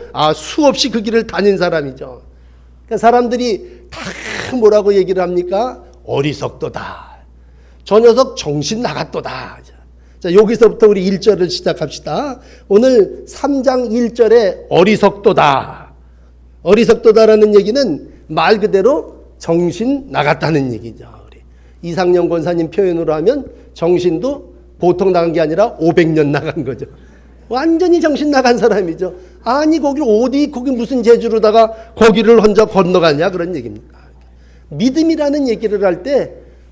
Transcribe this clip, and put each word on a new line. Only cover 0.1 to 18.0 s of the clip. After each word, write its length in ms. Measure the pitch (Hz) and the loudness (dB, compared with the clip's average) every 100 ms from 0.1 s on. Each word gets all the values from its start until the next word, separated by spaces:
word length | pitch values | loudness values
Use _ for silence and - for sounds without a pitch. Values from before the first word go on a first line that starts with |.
아, 200 | - 151 | -2 -2
수없이 560 | 156 - - 294 233 277 | -2 -6 0 2 2 -2
그 120 | 214 | -4
길을 260 | 208 226 226 | -2 -2 -2
다닌 300 | 175 202 196 | 0 0 2
사람이죠. 640 | 175 165 143 131 139 123 - - - - - - - | 0 -2 -4 -10 -16 -18 -20 -20 -20 -20 -20 -20 -10
그러니까 120 | 220 | -2
사람들이 880 | 226 240 240 240 247 196 - - - | 2 2 2 -2 -4 -6 -8 -20 -20
다 120 | - - - - 226 - 254 | -16 -14 -12 -12 -10 -8 0
뭐라고 360 | 214 208 202 202 | 4 4 4 2
얘기를 260 | 175 185 | 2 -2
합니까? 640 | 175 180 175 190 254 247 - - | -2 -4 -4 -4 -4 -8 -18 -20
"어리석도다. 1160 | - 127 147 135 127 - 143 - - - - - - - - - - - | -6 -4 -4 -4 -8 -8 -10 -10 -14 -16 -20 -20 -20 -20 -20 -20 -20 -20
저 160 | - 208 | -2 4
녀석 360 | 233 226 262 - | 4 4 0 -4
정신 460 | 156 147 139 220 | -6 -6 -4 -6
나갔도다." 760 | 247 139 156 160 - 131 127 - - - - _ - _ | -6 -6 -8 -8 -10 -12 -14 -18 -20 -20 -20 _ -20 _
자, 140 | 180 | 0
여기서부터 540 | 180 214 226 220 - 214 | 2 4 4 2 4 4
우리 180 | 202 185 | 4 0
일 160 | 196 | 0
절을 280 | - 196 175 | 0 2 0
시작합시다. 880 | 180 - 165 147 - - 156 277 - - - - | -2 -4 -4 -6 -8 -8 -6 -6 -10 -18 -18 0
오늘 560 | 202 262 247 185 - - | 2 4 4 2 -2 -18
삼 360 | - 277 277 | -6 -4 -2
장 280 | 254 254 247 | 0 0 -2
일 220 | 226 240 | -2 -2
절에 520 | 233 220 233 202 - - | 2 4 4 2 -2 -2
어리석도다. 1200 | 147 185 214 202 - - 170 156 135 101 - - - - - - _ - - | 2 4 4 2 2 0 4 2 2 -2 -12 -20 -20 -20 -20 -20 _ -20 -8
어리석도다라는 920 | 165 214 220 220 233 208 220 220 214 208 | 0 2 2 2 2 4 4 4 4 4
얘기는 540 | 190 254 254 139 | 2 0 -2 -4